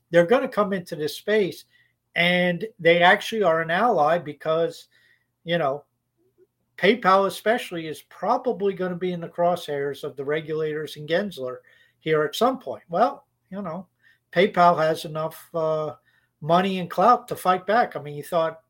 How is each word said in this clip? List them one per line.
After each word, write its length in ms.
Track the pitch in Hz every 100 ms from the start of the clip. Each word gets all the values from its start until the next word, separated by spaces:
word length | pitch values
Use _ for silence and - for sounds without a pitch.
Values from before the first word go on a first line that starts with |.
| -
they're 160 | 170 170
gonna 220 | 254 269
come 240 | - 208
into 240 | 190 175 156
this 200 | 151 -
space, 480 | - 214 180 147 - _ _ _ _
and 520 | - 175 180 180 175 214 -
they 240 | 165 175
actually 400 | 175 208 - 220
are 200 | 185 160
an 80 | 165
ally, 480 | 175 233 190 147 170
because, 720 | 147 147 156 160 165 165 - _ _ _ _ _
you 140 | 165 170
know, 260 | 147 143 - _ _ _ _ _ _ _ _ -
PayPal 500 | 185 226 185 190 196
especially 600 | 185 208 247 - 175 160
is 160 | 143
probably 720 | - - 190 254 262 185 196
gonna 220 | 180 180 175
be 160 | 185
in 80 | 175
the 80 | 165
crosshairs 760 | - 175 175 - 143 143 135
of 120 | 151 127
the 80 |
regulators 720 | 139 156 156 156 156 151 151 -
and 120 | 151
Gensler 500 | 165 208 139 127 127 _ _ _ _
here 240 | 156 156
at 100 | 151
some 240 | - 240 262
point. 240 | - 110 -
Well, 360 | 170 254 277 _ _ -
you 120 | 190
know, 240 | 190 165 196 _ _ _ _
PayPal 440 | - 196 - 175 165
has 260 | 156 160
enough, 440 | 160 156 156 160 -
uh, 400 | 165 160 156 156 - _ _ _ -
money 400 | 151 170 196 190
and 100 | 175
clout 380 | - 202 233 -
to 80 | 151
fight 300 | 185 185 185
back. 280 | 220 240
I 80 | 147
mean, 140 | 143 147
you 80 |
thought 360 | 147 170 160 156 _